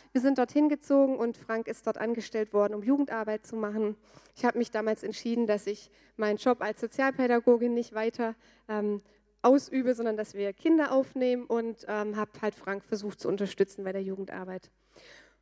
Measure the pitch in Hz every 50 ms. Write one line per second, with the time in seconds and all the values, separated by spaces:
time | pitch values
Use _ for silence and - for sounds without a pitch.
0 | - _ - 254 240 277 269 262 247 - - 294 302 302 294 285 - - 277 277
1 | 277 269 262 190 233 233 233 - - - 226 226 226 - 240 - - 226 214 -
2 | 214 226 233 233 208 - - 220 214 - - 208 208 208 214 208 202 240 285 277
3 | 285 - 226 226 214 214 214 214 - - 233 220 214 208 208 220 214 208 214 -
4 | _ _ - - - _ _ - - 240 - 240 233 - - 214 220 220 220 -
5 | - 202 220 - - 233 233 240 233 208 208 208 - 202 208 - - - _ _
6 | _ _ _ - 214 208 208 208 - 254 247 - - 214 214 - 240 220 - -
7 | 269 269 262 269 254 240 240 233 233 247 240 226 240 240 233 240 233 - 208 214
8 | 220 226 - - 233 226 226 _ _ _ _ _ _ - 214 214 208 208 208 202
9 | - _ _ _ _ _ _ _ - 254 269 285 - - - 262 247 247 247 233
10 | 233 226 214 214 214 - - 196 202 202 196 _ - 320 330 311 294 - 262 269
11 | 262 269 - 262 254 247 247 247 240 - 233 233 226 233 214 - - - 208 208
12 | 208 214 208 214 214 - - - 220 214 - - - 190 196 196 - - 226 196
13 | 202 208 - - - - 190 196 202 190 - - 196 196 - - 196 190 190 196
14 | 196 190 190 196 190 - - 190 185 185 185 185 - - _ _ _ _ _ -
15 | - - - - - _ _ _